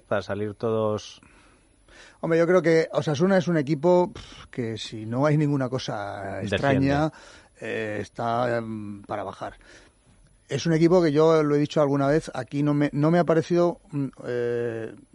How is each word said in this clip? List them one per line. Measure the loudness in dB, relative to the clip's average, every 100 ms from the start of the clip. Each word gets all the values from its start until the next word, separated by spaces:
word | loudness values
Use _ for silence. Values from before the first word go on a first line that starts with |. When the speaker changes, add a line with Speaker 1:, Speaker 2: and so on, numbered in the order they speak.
| -4
Speaker 1:
para | -4
salir | -4 -6 -6
todos? | -4 -2 0 0 -2 -6 -18 -20 _ _ _ _ _ _ -20 -20 _
Speaker 2:
Hombre, | 0 2
yo | 4
creo | 4
que | 4 4 2
Osasuna | -2 -2 0 2 2
es | 2
un | 0
equipo, | 0 0 4 4 2
pf, | -4 -18 -20 -14
que | -8 -8 -8
si | -10 -12 -6
no | -2 2
hay | 2
ninguna | 2 0 -2
cosa | -6 -6 -8 -8 -8 -10 -8
Speaker 1:
Desciende. | -4 0
Speaker 2:
extraña, | 2 2 2 0 -2 -4 -16 -20 -20 _
eh, | -8 -6 -6 -6
está, | -8 -6 -4 -2 0 -2
em, | -4 -8 -10 -14
para | -10 -8
bajar. | -8 -12 -14 -16 -20 -20 -20 _ _ _ _ _ -10
Es | -4 0
un |
equipo | 4 6 6
que | 4
yo | 4 4 4
lo | 4 2
he |
dicho | 0 2
alguna | 2 2 2
vez, | 0 -2 -8
aquí | -6 -2
no | 0
me, | 2 0
no | 2 2
me | 4
ha |
parecido, | 4 2 2 2 0 -2 _
mm, | -8 -8 -8 -8
eh, | -4 -4 -4 -4 -6 -10 -14 -20